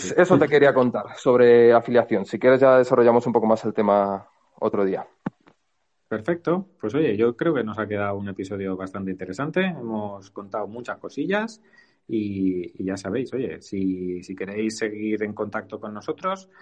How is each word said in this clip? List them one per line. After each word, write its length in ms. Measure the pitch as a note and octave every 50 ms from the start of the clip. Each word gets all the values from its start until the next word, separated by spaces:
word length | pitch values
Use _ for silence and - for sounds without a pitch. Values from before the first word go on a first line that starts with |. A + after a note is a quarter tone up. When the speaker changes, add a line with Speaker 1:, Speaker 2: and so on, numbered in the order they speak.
| - -
Speaker 1:
sí. 60 | -
Speaker 2:
eso 220 | D#3+ F3+ E3+ - C#3+
te 100 | D3+ C#3+
quería 260 | D3 C#3+ C#3+ C#3 B2
contar 420 | C3 B2 B2 A2 G#2+ G2+ - -
sobre 560 | - - C3+ B2 B2 B2 A#2+ A#2+ A#2+ A#2 A#2
afiliación. 540 | A#2+ A#2 A2 - A#2+ A#2 A2+ - A2+ G2 G2
Si 120 | - - G#2
quieres 220 | - B2+ C3 B2+
ya 180 | C3+ C3+ C3 C3
desarrollamos 480 | B2 B2 C3+ B2+ A#2+ A#2+ A#2 A#2+ A#2
un 60 | B2+
poco 140 | A2+ A#2 A2
más 180 | A2 A2 A2 -
el 80 | A2+ G#2
tema 540 | - G#2+ G#2 G2+ G2+ G2+ G2+ G2 G2 - _ _ _ _ _ _ _
otro 240 | - A2 G#2 G2+ G2
día. 220 | F#2+ F#2 - - - _ _ _ - - _ _ _ _ _ _ _ _ _ _ _ _ _ _ _
Speaker 1:
Perfecto. 580 | A2 G#2+ G#2+ E3 F3 E3+ - D#3 E3+ G3 F#3+ - _ _
Pues 140 | - G#2+ A#2
oye, 220 | D3 D#3+ C3 G#2
yo 200 | G#2 A2+ A#2+ A#2+
creo 180 | - D#3+ E3+ D#3+
que 100 | B2+ A2
nos 140 | G#2+ G#2 A2
ha 80 | G#2+
quedado 300 | G2+ G#2 G2+ G2+ G2+ G2+
un 120 | G2+ G2 G2
episodio 480 | F#2+ - F#2+ F#2+ G#2 G2 G2 F#2+ F#2+
bastante 340 | F#2 F#2+ F#2+ - G2+ F#2+ F#2+
interesante. 520 | F#2 - - F2 F2+ - C#3 D#3 - F#3 F#3+
Hemos 680 | F#3+ E3+ C#3 A#2+ A2+ A2 G#2+ G#2 G2+ G2+ G2 G2 -
contado 360 | _ G#2+ G2+ F#2+ G#2 A2 G#2 G2
muchas 300 | G#2+ A#2+ A#2+ G#2+ G2 -
cosillas 600 | - F#2 - C3+ D3 E3+ G3 G#3 G#3+ A3+ - - _ _ _ _ _ _ _ _ _
y, 720 | - A2+ A2+ G#2+ G2+ G2 F#2+ F#2+ F#2 F2+ F2+ F2 E2+ - -
y 20 | G2
ya 120 | F#2 F#2+
sabéis, 360 | - - G2 G2 C3 B2+ A#2
oye, 300 | - B2+ C3+ - D#3 -
si, 600 | - - - G2 F#2+ F#2+ F#2 F2+ F2+ F2+ F2+ F2+
si 140 | F2+ - F#2+
queréis 400 | F#2 G2 F#2 G2+ G#2+ A2 A2 A2
seguir 460 | - A2+ G#2+ G#2 G#2+ G#2+ A2 G#2+ G#2
en 100 | G#2+ G#2
contacto 480 | G#2+ - G#2+ G#2 - A2 G2+ - C3+ A#2+
con 140 | A2+ G#2 G#2
nosotros, 560 | G#2 - - D#3 - - F#3+ F#3+ F#3+ F#3+ _ _ _